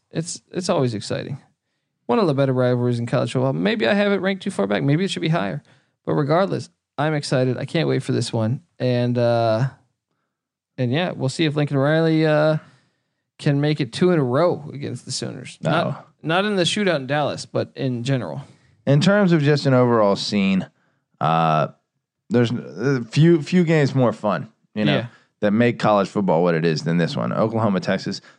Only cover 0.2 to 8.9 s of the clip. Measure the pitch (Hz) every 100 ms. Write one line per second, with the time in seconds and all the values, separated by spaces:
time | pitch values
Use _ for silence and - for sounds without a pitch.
0.2 | 165 - _ - 185 175 127 101 - -
1.2 | - 143 _ _ _ _ _ _ - 240
2.2 | 175 139 135 127 123 123 123 120 120 127
3.2 | 123 - 135 151 190 220 226 202 202 196
4.2 | 190 190 202 196 196 202 139 151 190 -
5.2 | 160 170 98 147 - _ _ _ - 156
6.2 | 143 165 190 131 - _ _ - 151 151
7.2 | - 135 127 117 139 165 143 131 - 123
8.2 | 117 117 110 135 _ - 127